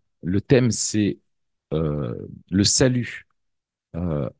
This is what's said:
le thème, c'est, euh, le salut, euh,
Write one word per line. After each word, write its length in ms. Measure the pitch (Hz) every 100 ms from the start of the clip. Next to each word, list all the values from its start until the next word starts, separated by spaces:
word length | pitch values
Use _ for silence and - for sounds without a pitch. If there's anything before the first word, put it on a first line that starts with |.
| _ _
le 160 | 82 98
thème, 320 | - 131 123
c'est, 480 | 95 - 107 101 - _ _ _ _ _
euh, 440 | 78 80 73 62 50 - - -
le 140 | 92
salut, 640 | 101 - 131 123 113 - - _ _ _ _ _ _
euh, 340 | 80 87 76 64